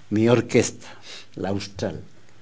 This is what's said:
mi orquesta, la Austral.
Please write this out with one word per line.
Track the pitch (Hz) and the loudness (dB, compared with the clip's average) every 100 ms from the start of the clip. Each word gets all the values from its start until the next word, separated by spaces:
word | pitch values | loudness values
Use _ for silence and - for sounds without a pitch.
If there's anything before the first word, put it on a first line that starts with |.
| - | -2
mi | 107 117 | 2 6
orquesta, | 123 110 123 101 - - - - - - - | 4 6 2 2 -4 -16 -18 -18 -18 -16 -8
la | 95 | -4
Austral. | 101 - - 104 76 - - - - | -4 -6 -6 -6 -6 -14 -18 -20 -20